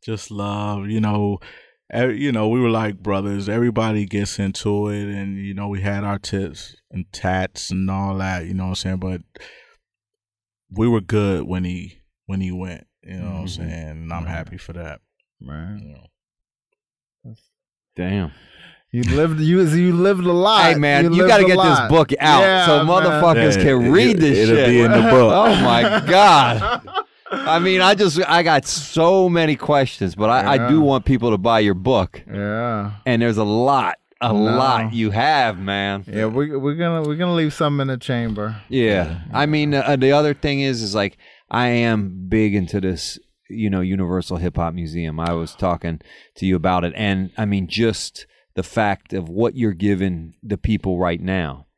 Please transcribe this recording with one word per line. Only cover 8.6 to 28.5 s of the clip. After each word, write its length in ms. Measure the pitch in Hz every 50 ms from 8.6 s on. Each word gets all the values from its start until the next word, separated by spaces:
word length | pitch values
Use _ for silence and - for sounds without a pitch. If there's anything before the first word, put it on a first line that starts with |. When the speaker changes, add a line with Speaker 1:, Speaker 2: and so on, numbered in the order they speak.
| 92
Speaker 1:
what 40 | 92
I'm 60 | 92
saying? 220 | - - 95 95 92
But 240 | 92 92 92 90 82 _ _ - - - - - _ _ _ _ _ _ _ _ _ _ _ _ _ _ _ _ _ _ _ _ _ _
we 160 | 92 92 113 120
were 140 | 117 110
good 420 | 98 85 - 107 104 101 95 87 64 -
when 160 | 90 92 92
he, 380 | 90 90 90 87 - - _ _ _ _ _ _
when 160 | - 98 95
he 100 | 95 92
went, 340 | 90 90 92 92 90 - - _ _ _ _
you 120 | - 92 92
know 80 | -
what 60 | 107
I'm 140 | 95 95 92
Speaker 2:
Mm-hmm. 240 | 92 92 78 82 82
Speaker 1:
saying? 200 | 80 82 80 78
And 240 | 78 78 82 82 82
I'm 100 | 85 82
Speaker 3:
Right. 60 | 85
Speaker 1:
happy 260 | 85 82 80 78 - 90
for 160 | - - 82
that. 260 | 87 82 80 73 - _ _ _ _ _ _ _ _
Speaker 3:
Right. 360 | - 64 71 76 80 90 104 104
Speaker 1:
You 160 | - 71 73 65 _ _ _ _ _ _ _ _ _ _ _ _ _ _ _ _ _ _ _ _ _ _ _ _ _
know. 100 | 117 113 110 _ _ _ _ _ _ _ _ _ _ _
Speaker 2:
Damn. 360 | - 87 90 98 101 95 78 - - _ _ _ - - - - _ _ _
Speaker 3:
You 120 | - 120 123
lived, 360 | 92 - 143 156 165 160 156
you, 200 | 156 156 175 185
you 320 | 190 165 151 170 175 180 175
lived 320 | 170 180 196 202 185 180
a 60 | 180
lot. 420 | 175 175 185 208 220 214 185 165 170
Speaker 2:
Hey, 20 | 147
man, 240 | 147 147 143 143 165
Speaker 3:
You 40 | 170
Speaker 2:
you 40 | 165 180
Speaker 3:
lived 100 | 185 185
Speaker 2:
gotta 140 | 233 208 196
Speaker 3:
a 40 | 185
Speaker 2:
get 80 | 185 185
this 220 | 190 185 170 147
Speaker 3:
lot. 100 | 123 110
Speaker 2:
book 240 | 139 165 156 - - -
out 200 | 139 151 151 -
Speaker 3:
Yeah, 240 | 196 190 190 185 180
Speaker 2:
so 180 | 170 156 147 156
Speaker 3:
man. 40 | 156 175 185 160
Speaker 2:
motherfuckers 540 | 180 156 151 165 170 160 - 117 - - 95
Speaker 1:
Yeah, 60 | 95
Speaker 2:
can 220 | 147 135 127 120
Speaker 1:
it, 40 | 120
Speaker 2:
read 280 | 139 185 233 247 226 175
this 180 | 160 147 135 98
Speaker 1:
it'll 180 | 110 110 113
Speaker 2:
shit. 120 | 110 135 123
Speaker 1:
be 120 | 123 120
in 100 | 120 113
the 100 | 214 208
book. 320 | - 226 - - - - -
Speaker 2:
<laughs> 0 |
Oh, 220 | - 214 233 208 185 190
my 180 | 123 117 117 - 220 202 220 143 147
God. 800 | 175 190 208 208 170 147 131 120 117 110 98 214 240 - - - -
Speaker 3:
<laughs> 380 | 370 - _ _ _ _ -
Speaker 2:
I 280 | - 277 269 277 156 170
mean, 220 | 175 185 190 185
I 140 | 185 185 208
just, 240 | 190 208 190 143 160 185
I 160 | 143 156 170 175
got 220 | 156